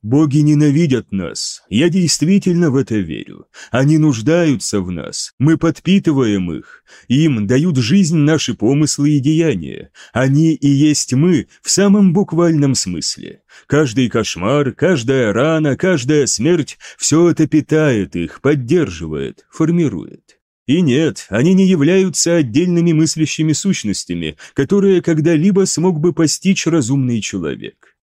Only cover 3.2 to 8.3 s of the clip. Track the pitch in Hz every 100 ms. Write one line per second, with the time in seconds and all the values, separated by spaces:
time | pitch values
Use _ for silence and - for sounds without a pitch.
3.2 | - - - - - 123 139 156 156 113
4.2 | 107 170 165 117 - 104 90 87 - -
5.2 | - _ 139 160 165 - - 196 - 135
6.2 | 117 101 87 73 - - _ - _ 127
7.2 | 160 117 104 127 175 135 110 196 175 165
8.2 | 143